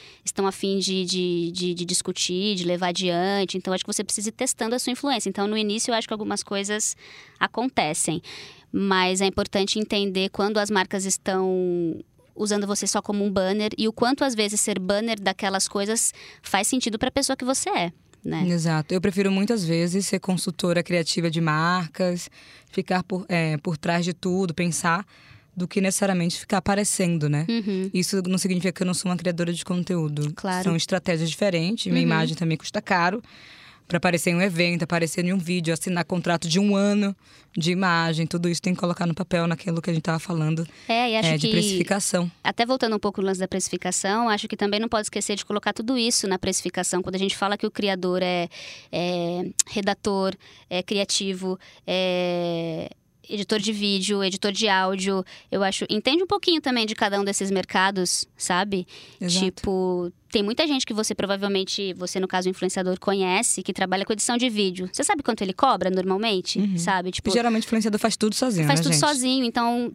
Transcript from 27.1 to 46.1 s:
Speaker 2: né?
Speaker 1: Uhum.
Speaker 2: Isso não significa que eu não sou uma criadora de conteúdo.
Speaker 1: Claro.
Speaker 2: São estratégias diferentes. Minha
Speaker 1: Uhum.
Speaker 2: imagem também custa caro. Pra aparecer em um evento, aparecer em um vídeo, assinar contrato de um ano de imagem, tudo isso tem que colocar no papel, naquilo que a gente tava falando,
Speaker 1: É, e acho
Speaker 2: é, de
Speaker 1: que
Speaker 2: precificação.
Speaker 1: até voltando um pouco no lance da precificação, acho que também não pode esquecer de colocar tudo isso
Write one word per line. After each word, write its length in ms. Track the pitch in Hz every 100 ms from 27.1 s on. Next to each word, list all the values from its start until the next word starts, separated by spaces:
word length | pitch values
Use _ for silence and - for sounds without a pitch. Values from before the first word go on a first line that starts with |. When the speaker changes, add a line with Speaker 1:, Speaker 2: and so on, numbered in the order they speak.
| 170 147
Speaker 2:
né? 180 | 147 170
Speaker 1:
Uhum. 400 | 233 208 190 190
Speaker 2:
Isso 280 | 180 175 196 180
não 120 | 185
significa 340 | 190 180 185
que 100 | 165
eu 40 | 180
não 60 |
sou 180 | 175 185
uma 60 | 175
criadora 340 | 180 170 170
de 140 | 170 -
conteúdo. 680 | 180 165 180 156 147 147
Speaker 1:
Claro. 300 | 156 196 180
Speaker 2:
São 140 | 185 165
estratégias 520 | - 185 190 165 165
diferentes. 580 | 147 208 170 170 226 185
Minha 60 | 170
Speaker 1:
Uhum. 60 |
Speaker 2:
imagem 320 | 165 160 160 160
também 200 | 165 156
custa 240 | - 208
caro. 400 | - 185 175 220 - - - - - - -
Pra 120 | 170
aparecer 320 | 180 170 180
em 60 | 170
um 60 |
evento, 420 | 196 165 175 170
aparecer 420 | 165 170 165 - 175
em 80 |
um 40 | 190
vídeo, 360 | 165 180 165
assinar 320 | 165 - 175 165
contrato 420 | 180 170 170 170
de 100 | 170
um 200 | 202 196
ano 360 | 202 208 202 196 _ - - -
de 140 | 160
imagem, 520 | 180 190 170 165 160 160
tudo 220 | 175 175
isso 140 | 170
tem 120 | 185
que 60 | 180
colocar 260 | 175 165 175
no 80 |
papel, 320 | 160 180 175 170
naquilo 340 | 165 - 170
que 80 | 165
a 40 |
gente 100 | 165
tava 140 | 170 160
falando, 460 | - 165 156 160 165 - -
Speaker 1:
É, 240 | 226 247
e 60 | 220
acho 100 | 165
Speaker 2:
é, 60 | 156
de 100 | 220
Speaker 1:
que 40 |
Speaker 2:
precificação. 800 | 214 208 185 170 196 - 180 175 -
Speaker 1:
até 240 | 165 - 233
voltando 300 | 262 233 208
um 40 |
pouco 200 | 208 202
no 80 | 190
lance 140 | 185
da 80 | 185
precificação, 800 | 190 - 180 185 - 196 214 240
acho 180 | 208 220
que 80 | -
também 240 | 202 208
não 80 | 233
pode 200 | 220 214
esquecer 280 | 208 196 202
de 80 |
colocar 300 | - 208 -
tudo 240 | 202 220 262
isso 280 | 226